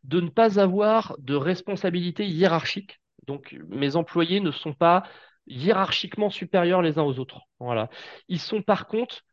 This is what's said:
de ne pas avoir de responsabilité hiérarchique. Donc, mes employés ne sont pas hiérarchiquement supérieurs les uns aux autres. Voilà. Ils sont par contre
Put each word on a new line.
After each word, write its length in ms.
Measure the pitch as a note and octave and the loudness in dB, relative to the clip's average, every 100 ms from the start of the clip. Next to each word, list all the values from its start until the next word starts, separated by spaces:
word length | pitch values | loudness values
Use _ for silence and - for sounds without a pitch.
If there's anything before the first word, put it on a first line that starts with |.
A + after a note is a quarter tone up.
| C3+ | 0
de 160 | E3 | 0
ne 80 | E3+ | 2
pas 300 | A3+ A3+ G3+ | 4 4 4
avoir 560 | G3 F#3+ G#3 A3 - - | 2 4 2 2 0 -10
de 160 | C3 C#3+ | -2 -2
responsabilité 880 | D3 F3+ - G3 F#3+ F3 F3 E3+ G#3 | 0 -2 -4 -4 -2 -2 -4 -4 -4
hiérarchique. 760 | D#3+ F#3 E3 - - G3 - _ _ - | 2 2 2 -2 -8 -12 -20 _ _ -12
Donc, 320 | C#3 - C#2 D#2 | -12 -14 -18 -12
mes 300 | G#2+ C#3 D#3+ | -2 0 0
employés 420 | E3 E3+ E3 G3 | 0 0 2 0
ne 120 | F#3 | 0
sont 220 | C3+ D#3+ | -4 -10
pas 300 | C#3+ E3+ F3+ - - - _ - | 2 4 4 0 -20 -20 _ -16
hiérarchiquement 800 | B2+ E3 G3+ F#3+ - F#3+ - G#3 | -2 2 2 2 -2 -4 -4 -4
supérieurs 520 | - F3 F#3+ E3+ F3+ | -4 0 2 4 4
les 160 | E3+ D3+ | 2 2
uns 60 | |
aux 160 | D3 C3 | 0 -2
autres. 220 | C3 - _ _ | -8 -14 _ _
Voilà. 300 | B2 A#2 A2 - - - - | -4 -2 -2 -8 -20 -20 -8
Ils 100 | E3+ | -6
sont 220 | - G#3+ | -4 -4
par 260 | G3 G3 - | 0 0 0
contre 360 | A3 B3 - _ | -4 -4 -8 _